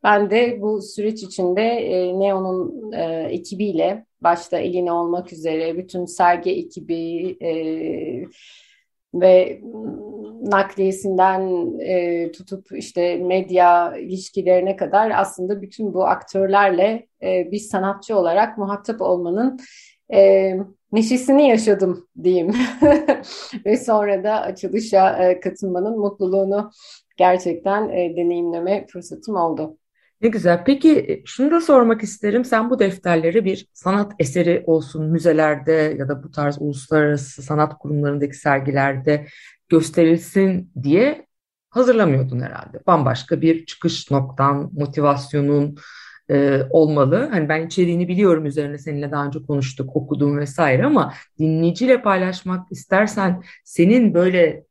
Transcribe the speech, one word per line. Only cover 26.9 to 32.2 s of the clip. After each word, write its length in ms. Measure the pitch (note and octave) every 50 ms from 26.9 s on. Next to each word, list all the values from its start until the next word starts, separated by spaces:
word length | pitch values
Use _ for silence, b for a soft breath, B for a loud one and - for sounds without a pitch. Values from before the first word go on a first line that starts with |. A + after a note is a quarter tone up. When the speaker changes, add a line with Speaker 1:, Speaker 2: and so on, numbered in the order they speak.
| B B B B _ -
Speaker 1:
gerçekten, 720 | F3+ F3+ F3+ F#3 F#3 F3+ E3+ E3+ - G3 G3 G#3 G#3+ -
e, 260 | - F3+ F3+ E3+ E3
deneyimleme 680 | F3 F3 E3+ F3 F3 E3+ E3+ E3+ E3+ E3+ F3+ G3+ G3+ - _
fırsatım 480 | _ F3+ F3 - - D#3+ - - G#3+
oldu. 420 | F#3 E3+ E3 D#3+ C#3 D#3 D#3+ D#3 _ _ _ _ _ _ _ _ _
Speaker 2:
Ne 80 | G3+ A#3
güzel. 340 | A3 G#3+ E3 F3 E3+ F3 F3
Peki, 340 | - C#4 C#4 - D#4+ D4+ -
e, 220 | - - - - -
şunu 260 | - - - C4 D4
da 100 | D#4+ E4+
sormak 420 | E4 - D4 C4 A#3+ A3+ A3+ A3 G#3+
isterim. 420 | G#3 - -